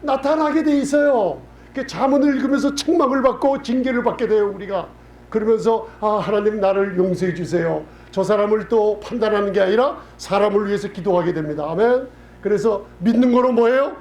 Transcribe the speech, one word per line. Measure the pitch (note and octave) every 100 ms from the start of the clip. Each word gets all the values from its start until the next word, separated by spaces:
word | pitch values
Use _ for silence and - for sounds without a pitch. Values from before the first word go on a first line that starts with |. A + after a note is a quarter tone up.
나타나게 | D4 C4+ C#4 D#4+ D#4 D4
돼 | D4+ C#4+
있어요. | B3 D4 D4 C4 F#3+ C#3 - - -
그 | - C4
잠언을 | E3 C4+ C4+ D4 C4+
읽으면서 | B3+ C#4 C#4+ -
책망을 | - E4+ C#4 C4+
받고 | C4 B3 C#4+ C#4
징계를 | - B3+ B3+ A#3+
받게 | A#3 F3+ A3+
돼요, | G#3+ G3+ G3
우리가. | F#3+ F#3+ - - - - -
그러면서 | A3 A3 A3 F3+ A3+ A3 -
"아, | G#3+ G#3
하나님, | E3+ G#3 G#3 G#3+
나를 | F#3+ G3 G3 F3+
용서해 | F#3 F3+ F3+
주세요." | E3 E3 E3+ E3 D#3 - - -
저 | -
사람을 | F#3 G#3 G#3 G#3+ G3+
또 | A#3 G#3+ G#3
판단하는 | - A#3+ A3 G#3 G3+
게 | G3
아니라 | F#3+ A3 C4+ - - -
사람을 | - G3 G#3 G3+ G3+
위해서 | G3+ G3
기도하게 | G3+ F#3 F3+ E3+
됩니다. | E3 D#3 D3+ D3
아멘. | E3 A3+ B3 C4 - - -
그래서 | G3+ G#3 A3+ G3+ - -
믿는 | F3 A3+ B3+
거로 | A#3+ B3+
뭐예요? | A#3 A#3 B3+ C#4+ -